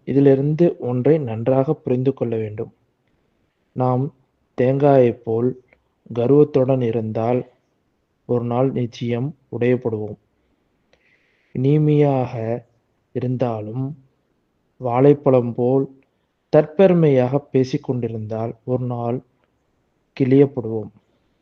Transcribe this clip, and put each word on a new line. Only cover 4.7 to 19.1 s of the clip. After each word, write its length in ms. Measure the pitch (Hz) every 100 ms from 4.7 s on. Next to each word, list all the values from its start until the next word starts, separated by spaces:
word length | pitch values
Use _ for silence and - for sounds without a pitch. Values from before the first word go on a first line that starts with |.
| 135 143 139 120 113
போல் 380 | - 113 127 127 _ _ _ _ -
கர்வத்துடன் 640 | 113 120 143 147 139 127 131
இருந்தால் 680 | 117 113 110 110 113 123 - _ _ _ _ _ _ _ -
ஒரு 180 | 120
நாள் 260 | 120 120 135
நிச்சயம் 680 | 127 120 - 120 117 139 - _ 117
உடையப்படுவோம். 580 | 123 123 120 107 107 107 _ _ _ _ _ _ _ _ _ _ _ _ _
இனிமையாக 1120 | - 135 151 151 147 147 135 123 123 113 120 - _ _ _ _
இருந்தாலும் 920 | 127 123 127 123 110 107 123 135 156 _ _ _ _ _ _ _ _
வாழைப்பழம் 800 | 123 120 143 147 139 131 120
போல் 460 | 117 123 135 135 - _ _ _ _ - 156
தற்பெருமையாக 880 | 151 - 190 175 156 131 123 139 -
பேசிக்கொண்டிருந்தால் 1000 | 131 131 147 - 123 117 113 107 110 117 123
ஒரு 200 | - 127
நாள் 360 | 127 120 120